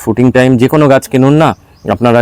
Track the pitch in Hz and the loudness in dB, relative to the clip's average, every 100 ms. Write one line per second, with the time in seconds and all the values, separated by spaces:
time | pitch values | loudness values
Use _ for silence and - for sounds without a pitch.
0 | - 110 127 131 127 127 127 156 147 135 | -6 -2 0 2 0 0 0 0 2 0
1 | - 131 131 151 151 92 _ _ - 101 | -2 -2 0 2 0 -4 _ _ -8 -4
2 | 120 120 | 0 0